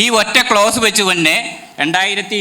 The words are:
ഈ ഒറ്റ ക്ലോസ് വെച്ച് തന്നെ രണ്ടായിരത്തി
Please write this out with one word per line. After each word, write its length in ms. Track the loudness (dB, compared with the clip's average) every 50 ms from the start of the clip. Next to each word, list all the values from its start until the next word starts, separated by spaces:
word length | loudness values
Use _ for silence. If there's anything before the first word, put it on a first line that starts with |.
ഈ 40 | -2 0 0
ഒറ്റ 180 | 0 0 0 0 0 2 2
ക്ലോസ് 300 | 2 4 4 2 2 0 0
വെച്ച് 180 | 0 0 0 0 0
തന്നെ 240 | 0 2 2 2 2 0 -2 -6 -10 -14 -18 -10 -6 -4
രണ്ടായിരത്തി 560 | -2 0 0 0 0 0 -2 -4 -6 -4 -4 -4